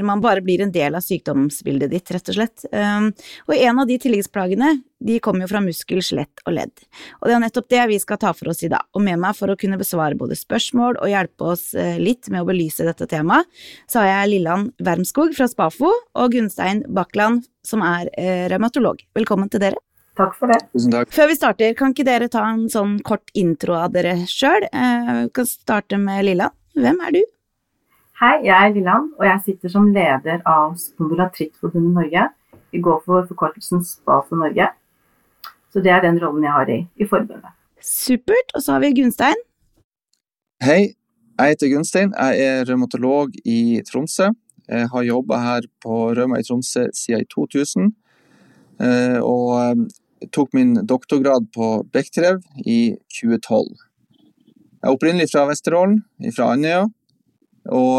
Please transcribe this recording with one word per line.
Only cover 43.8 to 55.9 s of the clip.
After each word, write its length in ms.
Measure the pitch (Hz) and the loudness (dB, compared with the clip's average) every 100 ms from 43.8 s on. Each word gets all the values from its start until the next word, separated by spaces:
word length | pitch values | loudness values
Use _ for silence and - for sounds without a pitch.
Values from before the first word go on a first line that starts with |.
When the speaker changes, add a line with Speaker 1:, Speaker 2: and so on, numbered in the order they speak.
| - | -2
Speaker 3:
Tromsø. 400 | 127 160 - 196 226 _ _ - | -6 -4 0 0 0 _ _ -8
Jeg 240 | 117 120 | -4 -2
har 160 | 123 120 | -2 -2
jobbet 320 | 120 127 123 120 | -2 -2 -2 -2
her 180 | 120 113 _ | -4 -6 _
på 320 | 117 113 113 | -6 -2 0
Røma 240 | 117 127 123 | 0 0 -2
i 80 | |
Tromsø 400 | 113 123 127 127 123 | -2 -4 -2 -2 -4
siden 320 | - - 117 | -4 -4 -4
i 40 | - | -4
to 160 | - 151 | -6 -4
tusen, 460 | 139 147 185 196 214 _ _ _ _ _ _ _ - | -2 -2 0 0 -2 _ _ _ _ _ _ _ -4
eh, 400 | 123 123 123 123 | 0 2 0 0
og, 400 | 117 123 123 123 | 0 0 0 0
eh, 420 | 123 120 113 - _ _ - | 0 0 -2 -8 _ _ -6
tok 220 | - 139 | -2 0
min 300 | 135 127 117 107 | 2 4 4 2
doktorgrad 600 | 131 - 147 135 131 110 | -2 0 0 4 2 0
på 320 | 117 113 110 - | -4 -2 -2 -2
Bechdrev 460 | - 180 - 175 185 - 135 | -4 -2 0 2 0 -6 -10
i 320 | - 117 117 - _ | 0 2 2 -2 _
tjue 300 | - 117 113 | -4 -2 -2
tolv. 300 | - 107 - - _ _ _ | 0 0 0 -8 _ _ _
Jeg 720 | _ _ _ _ _ _ _ - | _ _ _ _ _ _ _ -2
er 60 | |
opprinnelig 320 | 135 160 175 156 | 2 2 2 0
fra 100 | 147 143 | 2 0
Vesterålen, 480 | 147 - 170 190 | 0 0 2 4